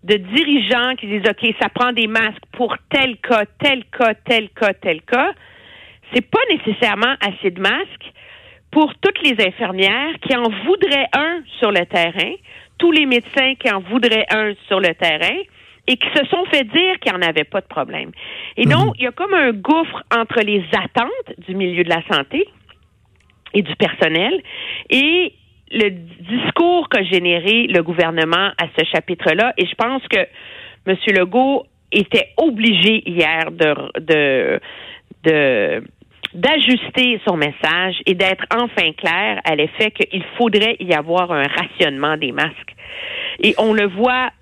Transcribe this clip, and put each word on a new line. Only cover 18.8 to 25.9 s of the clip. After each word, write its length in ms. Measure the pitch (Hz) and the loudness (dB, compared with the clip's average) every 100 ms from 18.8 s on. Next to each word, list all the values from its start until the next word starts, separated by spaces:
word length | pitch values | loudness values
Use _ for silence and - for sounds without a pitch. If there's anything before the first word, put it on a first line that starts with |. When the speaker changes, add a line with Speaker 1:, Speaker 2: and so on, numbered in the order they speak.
| 392 - | 2 0
Speaker 1:
il 40 | 254 | -6
y 20 | |
a 40 | |
comme 220 | 247 392 | -4 0
un 180 | 381 269 | 2 2
gouffre 500 | 214 185 320 - - - 233 | 0 0 2 2 -6 -2 -2
entre 260 | 226 240 | 0 0
les 220 | 208 208 165 | 2 0 0
attentes 680 | 208 185 - 247 508 - - 175 | -4 -2 -2 -2 -4 -10 -16 -10
du 80 | 190 | -4
milieu 280 | 185 175 | -2 0
de 60 | 170 | 0
la 120 | 165 - | 0 0
santé 340 | 156 135 294 403 _ _ - _ _ _ _ _ _ - | -2 -2 -4 -4 _ _ -20 _ _ _ _ _ _ -2
et 80 | 208 | -2
du 140 | 160 156 | -2 -2
personnel 680 | 196 - 160 160 208 370 - - - - - | -2 0 0 2 0 -2 -6 -14 -12 -12 0
et 440 | 254 285 349 349 _ _ _ _ | 2 4 2 0 _ _ _ _
le 180 | 226 | 0
discours 1000 | 208 | 0